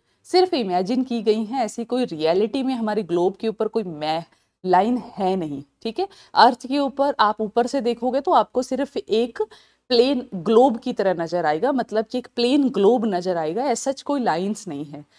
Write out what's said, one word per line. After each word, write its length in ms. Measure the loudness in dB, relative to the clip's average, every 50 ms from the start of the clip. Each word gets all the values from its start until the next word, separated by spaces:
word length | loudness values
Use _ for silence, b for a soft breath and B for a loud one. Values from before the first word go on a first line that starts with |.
| _ _ _ _ _
सिर्फ 300 | 0 2 2 2 2 2
इमेजिन 500 | -2 -2 0 0 -2 0 0 -2 -2 -2
की 180 | -2 -4 -2
गई 240 | 0 0 0 0 -2
हैं, 200 | -4 -4 -4 -4
ऐसी 200 | -4 -6 -8 -8
कोई 200 | -4 -4 -2 -2
रियलिटी 580 | -4 -4 -2 0 2 2 2 0 0 -2 -2 -4
में 100 | -2 -4
हमारे 300 | -2 -2 -2 -2 -4 -4
ग्लोब 320 | -2 0 0 0 0 -2
के 120 | -2 -6
ऊपर 200 | -6 -4 -4 -4
कोई 160 | -4 -4 -4 -6
मै-, 400 | -6 -8 -6 -4 -4 -4 -4 -6 -10 _ _ _ _ _ _ -2
लाइन 320 | 2 4 4 4 2 0
है 380 | -2 -4 -8 -8 -4 -2 -2 -2
नहीं, 280 | -2 -4 -6 -8 -10 -12 _ _ _ -10
ठीक 160 | -8 -6 -6
है। 80 | -6 -8 b b b b b
अर्थ 340 | 8 8 8 6 4 -4
के 120 | -4 -2 -2
ऊपर 360 | -2 -2 -2 -2 -2 0 2 2
आप 220 | 2 2 0 -2
ऊपर 260 | -4 -2 0 0 0
से 140 | 0 0 -2
देखोगे 400 | -2 -2 -2 -2 -2 -2 -2 -2
तो 100 | 0 2
आपको 300 | 4 4 2 2 0 -4
सिर्फ 360 | -4 -2 -2 -4 -4 -4 -6
एक 420 | -8 -6 -2 0 0 0 -2 -4 -6 -8 -8 b b b b b b b 0
प्लेन 400 | 4 4 4 4 2 0 -4 -6 -8
ग्लोब 420 | -6 0 4 6 6 6 6 4
की 160 | 0 -4 -6 -2
तरह 200 | 0 0 0 0
नजर 320 | -2 -2 -4 -2 -2 0
आएगा, 260 | 0 0 0 0 0
मतलब 340 | 0 -2 -4 -2 -2 -4 -4
कि 120 | -2 -4
एक 100 | -8 -8 -6 _
प्लेन 340 | -2 0 2 2 2 2 2
ग्लोब 360 | 2 2 4 4 4 4 2
नजर 320 | 0 -2 -2 -2 -2 -2
आएगा, 260 | -2 -2 -4 -4 -2 -2
as 240 | -2 -2 -2 -2
such 140 | -6 -6 -6
कोई 180 | -4 -4 -4 -2
लाइंस 480 | 0 0 0 0 -2 -4 -4 -6 -8
नहीं 180 | -10 -10 -10 -10
है। 200 | -12 -14 -16 -16 b b